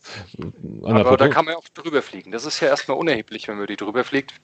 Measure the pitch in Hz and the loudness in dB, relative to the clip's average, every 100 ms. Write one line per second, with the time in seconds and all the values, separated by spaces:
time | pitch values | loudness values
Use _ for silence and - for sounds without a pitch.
0 | - - 92 - - - - 107 - 110 | -18 -16 -16 -12 -12 -12 -12 -8 2 4
1 | 120 131 143 143 160 165 - - 165 143 | 6 6 6 4 0 -2 -10 -14 -2 -2
2 | - 98 95 113 151 - 151 143 - 135 | -2 -8 -10 -8 -6 -2 0 0 0 -2
3 | 165 120 - 107 - 104 101 101 104 117 | 0 -2 -4 -10 -10 -8 -6 -6 -4 -2
4 | 123 139 139 - | 0 -2 -4 -12